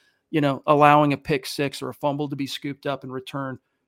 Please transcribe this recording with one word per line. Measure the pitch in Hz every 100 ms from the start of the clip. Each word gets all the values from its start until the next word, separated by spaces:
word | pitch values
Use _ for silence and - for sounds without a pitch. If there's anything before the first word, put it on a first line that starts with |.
| _ _ _
you | 156
know, | 143 131 -
allowing | 147 147 147 147
a | 135
pick | - 143 -
six | - 139 -
or | 127
a |
fumble | - 147 143 147
to | 139
be | 135
scooped | - 143 139 143
up | 135
and | 131
returned | 131 131 139 135 123 _ _